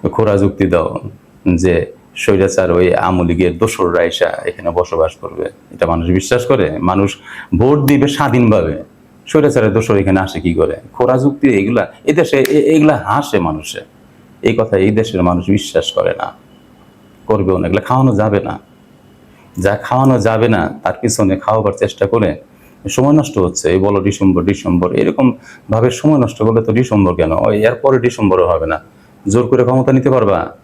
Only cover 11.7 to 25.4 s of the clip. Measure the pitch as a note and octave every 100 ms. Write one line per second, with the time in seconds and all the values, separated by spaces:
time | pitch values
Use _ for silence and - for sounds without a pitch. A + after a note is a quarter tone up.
11.7 | A#2+ - - - D3+ E3 C#3 C3+ D3+ D3
12.7 | D#3 D3+ C3+ F#2+ A#2 C#3+ G#2 E2 D#2 -
13.7 | - - - - - - - - A2+ A2
14.7 | G2 G2 G#2+ A2 F#2 F2 F2 F2+ G2 -
15.7 | - - - G1+ - - - - - _
16.7 | - - _ - - - G#2+ F#2+ F#2 F2
17.7 | F#2+ - B2+ C3 G#2 G#2+ G2+ - - -
18.7 | - - - - - - - - - F#2
19.7 | G#2 - B2+ C3+ B2+ G#2+ A2+ A#2 G#2 D#2+
20.7 | - - - A#2 - G2+ F#2+ - A2 G2+
21.7 | F#2+ G2+ - G2 A#2 G2 F2 - _ -
22.7 | - G2 - C3+ D3+ C#3 G#2+ F2 F2 D#2
23.7 | F#2 G2 G2+ F#2+ G2 F#2+ F2+ F2+ G2 -
24.7 | F2 F2+ - - - C3 A2